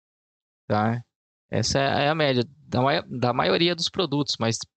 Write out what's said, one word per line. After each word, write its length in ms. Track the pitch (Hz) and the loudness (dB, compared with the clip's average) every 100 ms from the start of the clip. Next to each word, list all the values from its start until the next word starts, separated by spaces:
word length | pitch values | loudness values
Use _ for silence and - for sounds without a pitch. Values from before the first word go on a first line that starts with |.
| _ _ _ _ _ _ - | _ _ _ _ _ _ -2
tá? 320 | 104 113 117 - _ _ _ _ | 0 0 -2 -8 _ _ _ _
Essa 300 | - 113 135 | -4 0 0
é 300 | 139 104 143 | 0 0 0
a 60 | |
média 300 | 160 147 123 117 - - | 2 2 2 0 -6 -4
da 140 | 120 | 0
mai-, 200 | 131 156 - | 2 0 -2
da 240 | 127 123 | -2 0
maioria 420 | 123 165 - 170 | 0 2 2 2
dos 140 | 170 170 | 0 -4
produtos, 480 | 185 165 143 139 - | -2 -2 -2 -2 -2
mas 200 | 113 113 - | -2 -2 -8